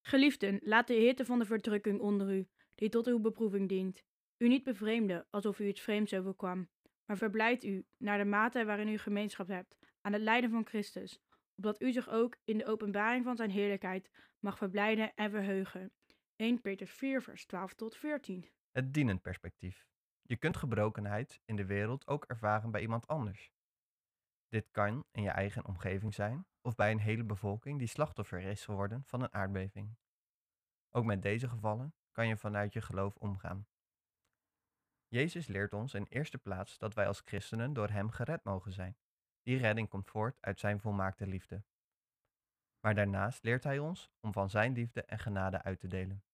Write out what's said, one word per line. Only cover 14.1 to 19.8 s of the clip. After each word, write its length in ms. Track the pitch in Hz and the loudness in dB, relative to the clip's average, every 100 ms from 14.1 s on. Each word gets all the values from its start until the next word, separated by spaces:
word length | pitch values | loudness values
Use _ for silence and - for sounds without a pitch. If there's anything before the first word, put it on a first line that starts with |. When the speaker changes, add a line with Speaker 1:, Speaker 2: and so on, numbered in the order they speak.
| - - _ | -20 -20 _
Speaker 1:
mag 200 | 202 196 | -6 -2
verblijden 560 | 196 196 208 220 220 | -2 2 2 4 0
en 160 | - 214 | 0 -2
verheugen. 640 | 208 196 190 190 180 190 _ _ _ _ | 0 0 0 -2 -6 -12 _ _ _ _
Één 260 | _ 220 240 | _ 0 2
Petrus 300 | 202 196 190 | 0 -6 -8
vier 320 | - 269 269 | -4 0 0
vers 240 | - - - | -2 -14 -10
twaalf 280 | 185 185 | -6 -8
tot 220 | - 220 226 | -6 -10 -6
veertien. 520 | 294 294 - 185 170 _ _ | -4 -4 -4 -10 -10 _ _
Speaker 2:
Het 240 | - 131 | -2 0
dienend 280 | 143 135 92 | 2 4 2
perspectief. 640 | - 92 - - 92 - | -4 -8 -10 -10 -12 -12